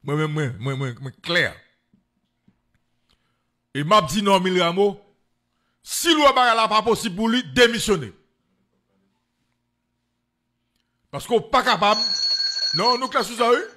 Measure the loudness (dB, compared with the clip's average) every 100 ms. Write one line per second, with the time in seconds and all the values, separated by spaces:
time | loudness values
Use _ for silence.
0 | -4 -4 -2 -4 -6 -6 -8 -6 -8 -8
1 | -16 -14 -8 -4 -4 -8 _ _ _ _
2 | _ _ _ _ _ _ _ _ _ _
3 | _ _ _ _ _ _ _ -8 2 2
4 | 2 -2 2 2 2 0 0 2 0 -2
5 | _ _ _ _ _ _ _ _ -10 -4
6 | 0 4 4 4 4 2 2 0 0 -2
7 | -2 -2 0 0 -2 4 4 2 -2 -2
8 | -4 -16 _ _ _ _ _ _ _ _
9 | _ _ _ _ _ _ _ _ _ _
10 | _ _ _ _ _ _ _ _ _ _
11 | _ -14 -2 -2 2 0 2 2 2 2
12 | -2 -2 -2 -2 -4 -4 -4 0 0 0
13 | -2 -2 -4 0 2 2 -2